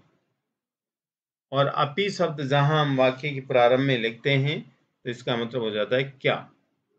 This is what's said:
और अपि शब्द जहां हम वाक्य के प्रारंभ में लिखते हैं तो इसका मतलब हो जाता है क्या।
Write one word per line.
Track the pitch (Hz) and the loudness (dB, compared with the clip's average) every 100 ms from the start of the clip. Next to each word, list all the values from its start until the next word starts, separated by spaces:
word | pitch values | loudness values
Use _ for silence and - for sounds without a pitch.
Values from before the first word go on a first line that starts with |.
| _ _ _ _ _ _ _ _ _ _ _ _ _ _ _ | _ _ _ _ _ _ _ _ _ _ _ _ _ _ _
और | 135 139 | 0 0
अपि | 143 143 143 202 | 0 -2 -2 -4
शब्द | 190 170 151 | -2 -4 -2
जहां | 135 143 143 156 143 | 0 2 2 2 2
हम | 135 | 2
वाक्य | 131 127 151 | 2 0 -6
के | 139 | -8
प्रारंभ | 131 127 120 127 | -2 4 6 4
में | 139 127 | 2 0
लिखते | 113 117 143 | -2 -4 -2
हैं | 139 139 165 - _ _ _ | 0 0 -4 -8 _ _ _
तो | 131 | -10
इसका | 120 - 120 | -8 -6 -4
मतलब | 117 127 | -4 -4
हो | 110 | -4
जाता | 104 104 127 | -4 -2 -2
है | |
क्या। | 135 - 143 113 - _ _ _ _ | -2 -4 -2 -2 -6 _ _ _ _